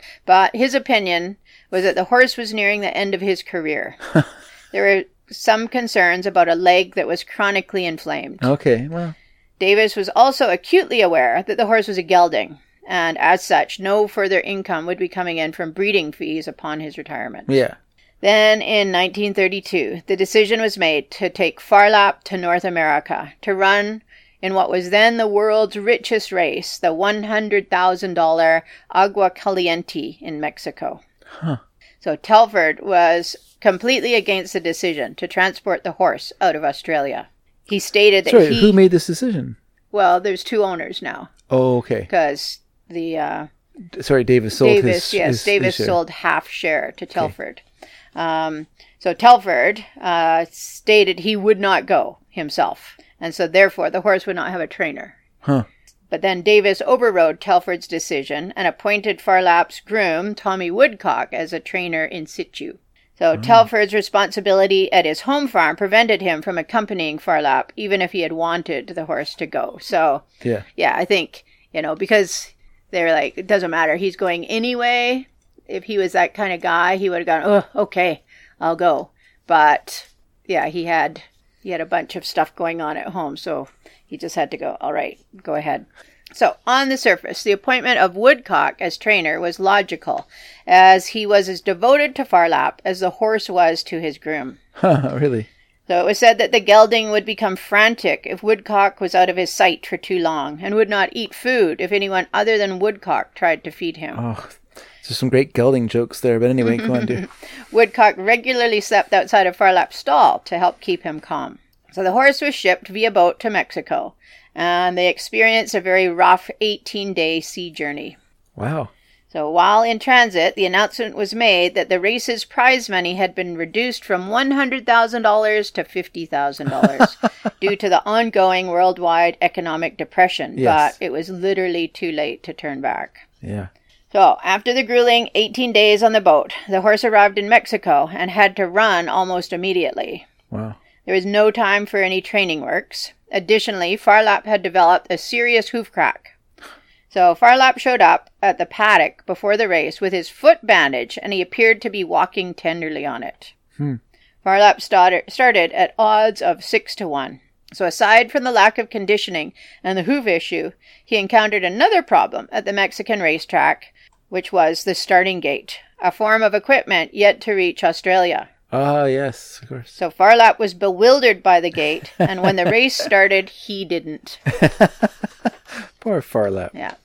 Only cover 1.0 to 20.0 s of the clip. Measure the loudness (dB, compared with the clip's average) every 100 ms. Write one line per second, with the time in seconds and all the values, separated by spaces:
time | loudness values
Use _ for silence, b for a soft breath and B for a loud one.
1 | 0 -4 -4 -12 b b b -2 -2 -2
2 | 0 2 2 0 -8 -4 -2 -2 -4 -4
3 | -4 -4 -4 -4 -6 -8 -6 -6 -8 -12
4 | -2 -2 -2 B B B B -2 2 2
5 | -2 _ _ -8 0 0 0 -6 -2 0
6 | 2 0 -2 2 2 2 4 4 2 -4
7 | -4 -6 -8 -4 -2 -2 -4 -6 -6 -8
8 | -8 -10 -10 -6 -2 0 2 0 -2 -8
9 | -10 -12 _ _ _ -4 2 4 2 0
10 | -4 4 4 4 0 0 2 0 2 2
11 | 2 4 2 0 -4 -2 0 0 0 -6
12 | 2 4 4 2 -6 -10 _ _ -8 -4
13 | -2 0 2 2 2 0 0 -6 -2 0
14 | 0 -2 0 0 -2 -8 -6 -6 -6 -6
15 | -6 -6 -6 -4 -6 -6 -10 -4 -2 0
16 | -2 -10 -8 -8 -10 -12 -10 -10 -10 -14
17 | -14 -12 -12 -12 -2 0 0 -4 _ _
18 | _ _ 2 4 4 2 0 -2 0 0
19 | -2 -2 -4 0 0 -2 -6 -4 -4 -8